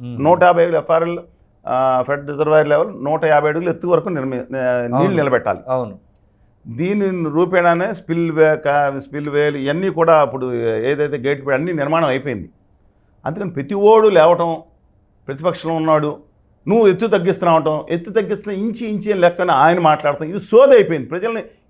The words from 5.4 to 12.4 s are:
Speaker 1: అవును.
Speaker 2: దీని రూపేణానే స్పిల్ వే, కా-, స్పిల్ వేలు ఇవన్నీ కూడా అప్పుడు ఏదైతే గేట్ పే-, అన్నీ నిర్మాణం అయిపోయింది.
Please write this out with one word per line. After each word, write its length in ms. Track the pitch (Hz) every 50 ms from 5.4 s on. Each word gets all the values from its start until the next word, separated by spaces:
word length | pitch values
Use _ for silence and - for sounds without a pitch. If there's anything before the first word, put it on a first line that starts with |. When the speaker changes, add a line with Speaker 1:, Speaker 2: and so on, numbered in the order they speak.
| - 110 95 - - 127
Speaker 1:
అవును. 300 | 127 131 127 - - - _ _ _ _ _ _ _ _ _ _ _ _ -
Speaker 2:
దీని 640 | - 117 120 165 185 202 214 196 190 185 180 165 151
రూపేణానే 640 | 143 160 180 175 185 180 175 175 170 170 185 220 208
స్పిల్ 380 | 165 - - 165 170 170 165
వే, 240 | 151 156 156 156 156
కా-, 420 | 147 - 143 143 147 143 139 139 135
స్పిల్ 300 | 135 - 147 147 147 147
వేలు 280 | 143 147 147 147 143
ఇవన్నీ 340 | 139 135 139 147 170 190 190
కూడా 300 | 156 160 165 160 165 156
అప్పుడు 340 | 147 127 - 135 127 127 123 117 117
ఏదైతే 520 | 117 113 110 113 131 147 143 147 143 139
గేట్ 300 | 139 120 139 147 139 131
పే-, 80 | 143 135
అన్నీ 180 | 131 160 180
నిర్మాణం 360 | 175 151 139 143 156 165 165 143
అయిపోయింది. 420 | 127 135 - 143 120 101